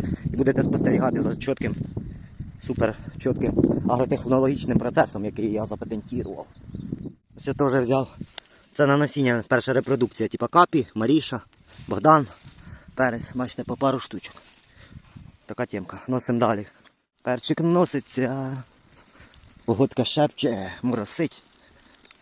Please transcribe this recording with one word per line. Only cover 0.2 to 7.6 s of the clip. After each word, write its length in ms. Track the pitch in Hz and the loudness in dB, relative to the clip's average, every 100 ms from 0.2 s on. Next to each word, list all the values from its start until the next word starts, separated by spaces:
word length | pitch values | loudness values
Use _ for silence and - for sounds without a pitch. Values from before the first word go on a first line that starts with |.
і 120 | - - | -4 0
будете 260 | 135 135 | 2 2
спостерігати 600 | - - 120 110 127 - | 2 2 2 2 2 0
за 140 | - - | -2 -2
чітким, 400 | 139 131 117 92 - - - - - - - - - | -2 -2 -2 -4 -6 -8 -10 -14 -16 -16 -16 -12 -6
супер 300 | 120 113 107 - - | 0 0 -2 -10 -4
чітким 640 | 127 127 113 - - - - | -2 0 0 2 2 2 2
агротехнологічним 920 | 123 127 143 120 131 135 139 - 117 | 2 2 0 2 4 4 0 0 0
процесом, 460 | 120 - 123 101 | 2 2 2 0
який 280 | 104 - 107 | -6 -2 -2
я 140 | 104 104 | -2 -4
запатентував. 800 | 110 104 107 - 120 95 76 - - - - - - - - _ - | -6 -6 -8 -6 -6 -6 -8 -12 -18 -16 -12 -10 -10 -10 -16 _ -12
Ось 100 | 139 | -6
я 80 | |
теж 180 | 135 | 0